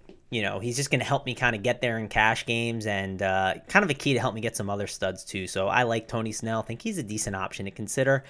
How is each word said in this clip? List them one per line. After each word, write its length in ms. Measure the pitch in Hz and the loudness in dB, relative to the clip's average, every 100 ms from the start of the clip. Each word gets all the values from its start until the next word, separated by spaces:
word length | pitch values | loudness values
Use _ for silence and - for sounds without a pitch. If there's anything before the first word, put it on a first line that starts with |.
| - - - | -20 -20 -6
you 140 | 120 | -2
know, 160 | 98 101 | 0 -2
he's 180 | 117 120 | -2 -2
just 140 | 135 | 0
gonna 140 | 139 | 0
help 200 | 110 139 | 2 0
me 80 | - | -2
kinda 240 | 120 123 110 | 0 2 2
get 240 | 117 120 | 0 0
there 160 | 123 113 | 0 -2
in 120 | 107 | 0
cash 360 | 113 110 117 | 4 4 4
games 420 | - 117 117 117 107 | 0 0 0 -2 0
and, 360 | 101 95 92 | 0 0 0
uh, 320 | 95 95 95 - - | 2 4 2 0 2
kind 160 | 196 | 4
of 80 | 196 | 4
a 40 | |
key 180 | 139 139 | 2 2
to 80 | 123 | 2
help 140 | 127 | 0
me 80 | 110 | -2
get 140 | 110 - | -4 -4
some 100 | 101 | -4
other 180 | 101 101 | -4 -4
studs 380 | - 95 92 | -2 -4 -4
too. 220 | - 98 92 | -6 -6 -4
So 220 | 95 95 | -2 2
I 160 | 123 | 4
like 220 | 123 113 110 | 4 0 -2
Tony 260 | 117 113 | -4 -4
Snell. 280 | 107 113 113 | -4 -4 -4
I 20 | |
think 200 | 107 117 | -4 -6
he's 160 | - 190 | -6 -6
a 40 | |
decent 320 | 104 107 - | -4 -4 -4
option 300 | 98 92 - | -4 -4 -6
to 60 | 98 | -8
consider. 540 | - 104 - 131 135 - | -8 -4 2 4 2 0